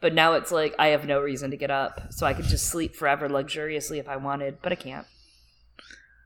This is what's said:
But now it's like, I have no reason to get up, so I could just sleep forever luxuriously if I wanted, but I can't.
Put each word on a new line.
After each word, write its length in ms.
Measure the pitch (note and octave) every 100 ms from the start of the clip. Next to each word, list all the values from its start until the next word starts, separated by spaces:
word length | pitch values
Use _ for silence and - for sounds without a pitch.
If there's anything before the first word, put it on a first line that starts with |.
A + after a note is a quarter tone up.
But 120 | F3
now 200 | D#3+ D#3+
it's 180 | D#3+ -
like, 240 | E3+ D#3 -
I 100 | D#3
have 180 | D3 D3
no 120 | C#3
reason 300 | C#3+ C3 C#3
to 60 | C#3
get 140 | C3+
up, 400 | C#3 C3 - -
so 120 | - D3+
I 60 |
could 120 | C3+ -
just 220 | - -
sleep 280 | E3+ D#3+ -
forever 320 | D3+ C#3 C#3+
luxuriously 680 | C#3 D3 D#3+ D3+ D3+ D3 D#3
if 100 | C#3
I 80 | C3+
wanted, 400 | C#3 C#3+ C#3 -
but 100 | F3+
I 40 | F3+
can't. 320 | B2+ C3+ - _ _ _ _ _ _ - - - - _